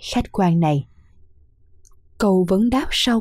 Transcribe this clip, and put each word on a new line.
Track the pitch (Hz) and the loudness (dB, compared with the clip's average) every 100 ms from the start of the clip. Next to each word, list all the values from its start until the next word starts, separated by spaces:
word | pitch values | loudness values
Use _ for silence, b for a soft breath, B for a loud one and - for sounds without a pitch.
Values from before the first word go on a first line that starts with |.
| - | -6
khách | 240 233 | -4 -4
quan | - 180 170 | -2 0 2
này. | 160 147 - _ - - - - _ _ _ - - - - - | 0 -2 -6 _ -20 -20 -20 -20 _ _ _ -20 -20 -20 -18 -4
Câu | 208 185 180 | 0 2 2
vấn | 190 233 | 0 2
đáp | 254 - | 0 -2
sau | - - 226 | -2 0 -2